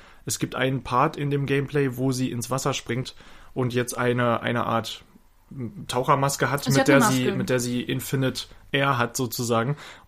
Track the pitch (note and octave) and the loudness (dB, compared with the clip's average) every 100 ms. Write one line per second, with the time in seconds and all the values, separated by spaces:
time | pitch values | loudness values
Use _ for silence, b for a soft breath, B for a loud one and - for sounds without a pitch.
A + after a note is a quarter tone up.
0 | B B - - - - C3 C3+ - B2 | B B -8 -4 -2 0 0 0 0 2
1 | D3+ - C#3+ C#3 C3+ C#3 C#3 D3+ C#3 B2 | 2 0 -2 -2 0 0 0 0 0 0
2 | C3 B2+ B2+ A#2 A2+ C3 C#3+ - - A#2+ | 0 0 -2 -4 -4 -2 -2 -2 -4 -4
3 | C3 - B B B - B2+ B2 A#2+ - | -4 -10 B B B -2 0 0 -2 0
4 | B2 B2 A#2+ A2+ A#2+ A#2+ A2 A#2 G#2+ - | 0 2 2 2 0 -2 0 -2 -4 -10
5 | - - _ _ - C3+ A#2 G2 - B2 | -16 -20 _ _ -18 -12 -12 -10 -6 -2
6 | C3+ C#3 C#3 - B2+ C#3+ - C3+ C3+ C3+ | 2 2 2 0 0 0 2 4 6 6
7 | B2+ C3 B2+ B2+ B2 B2+ B2 B2 - C3 | 6 2 0 -2 0 0 0 -4 -2 -4
8 | - C#3 C3 - - b b C#3 C#3 B2+ | -2 0 0 -2 -8 b b 0 2 2
9 | A#2 - B2 - A#2+ A2+ A#2 C#3+ B B | 0 0 -4 -2 2 2 2 -2 B B